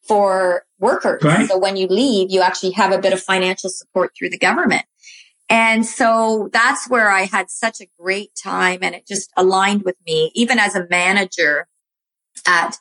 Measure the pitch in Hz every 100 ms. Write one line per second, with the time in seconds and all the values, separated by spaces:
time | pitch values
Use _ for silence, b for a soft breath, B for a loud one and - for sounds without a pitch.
0 | - 208 196 190 180 175 _ _ 208 359
1 | 202 - 151 180 269 190 190 196 185 190
2 | 277 208 185 190 185 196 185 190 190 190
3 | 185 190 - 185 185 190 190 - - 190
4 | 175 - 175 - 180 254 294 - - _
5 | B B B B - 226 226 220 226 -
6 | 233 226 220 220 202 226 240 277 247 247
7 | 214 190 190 202 - - 226 - 196 _
8 | 175 196 208 - 190 180 185 185 185 170
9 | - 196 - - 185 190 196 202 185 175
10 | - 160 160 - 240 240 202 202 175 180
11 | 180 202 190 - 156 147 - _ _ _
12 | _ _ _ - - 175 160 -